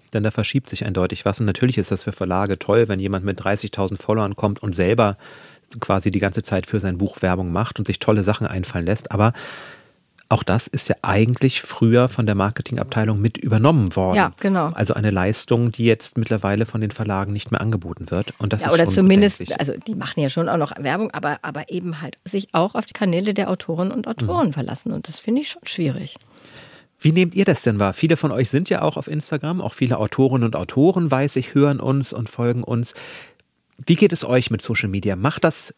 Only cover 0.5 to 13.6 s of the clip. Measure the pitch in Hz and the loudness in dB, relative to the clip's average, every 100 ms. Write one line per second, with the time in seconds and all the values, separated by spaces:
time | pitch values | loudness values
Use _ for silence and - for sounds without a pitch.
0.5 | 135 - - 113 92 90 95 101 98 104 | -2 -4 -6 -4 0 -2 -2 -2 0 0
1.5 | 90 127 117 92 95 - - 92 90 101 | 2 2 2 -2 -4 -4 -6 -2 0 0
2.5 | 95 - 110 107 95 95 95 98 90 98 | -2 2 2 2 0 -2 -2 -2 -4 -2
3.5 | 101 104 - 95 95 - 110 101 101 104 | -2 -4 -4 -4 -2 -2 0 0 0 -2
4.5 | 101 104 90 92 120 104 101 - - - | -2 -4 0 2 4 4 0 -10 -20 -20
5.5 | - _ 117 - 98 95 95 98 101 - | -20 _ -8 -2 0 0 0 0 -2 -2
6.5 | 95 - 107 92 87 98 - 92 90 90 | -2 -2 -2 -2 -2 -2 0 0 0 0
7.5 | 87 117 - 104 - - 107 95 104 110 | -2 -2 -2 -4 -2 2 2 2 0 -2
8.5 | 95 90 90 85 110 - 104 110 - - | -4 -4 -2 -2 -2 -2 2 2 2 -6
9.5 | - - - _ _ _ _ - 117 - | -16 -18 -20 _ _ _ _ 0 0 2
10.5 | 101 - - - - - 98 113 127 135 | 0 -2 -4 -2 -2 0 2 2 2 0
11.5 | - - - 113 117 123 - 110 98 98 | 0 -6 0 4 4 4 2 0 2 0
12.5 | - - 120 - 113 110 101 110 - - | -2 -6 -4 -4 -2 0 2 0 -2 0
13.5 | 107 | 4